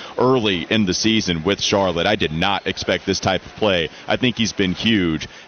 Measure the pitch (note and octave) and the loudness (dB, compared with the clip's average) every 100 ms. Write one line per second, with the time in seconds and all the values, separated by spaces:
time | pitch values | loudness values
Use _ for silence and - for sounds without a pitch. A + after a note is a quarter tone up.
0 | - - B2 C3 G#2+ F2+ - A2 F#2+ F2 | -12 0 2 2 2 -2 0 0 2 0
1 | A2 A2 F#2 E2 E2+ G2 - G#2 F#2+ E2 | 2 0 0 -2 0 0 0 2 2 2
2 | F2+ G#2+ E2+ D#2+ F#2+ F#2+ F#2+ - - F#2 | 0 0 0 0 -2 -2 -4 -6 -2 -2
3 | - - G2+ F#2+ - - G3+ F#2 - - | 0 -2 0 -2 -4 -2 2 2 0 -6
4 | - G#2 B2 A#2 G#2 - F#2+ E2+ G#2+ G#2+ | -4 0 0 0 -2 0 -2 0 2 2
5 | E2+ D#2 - - | 2 0 -6 -16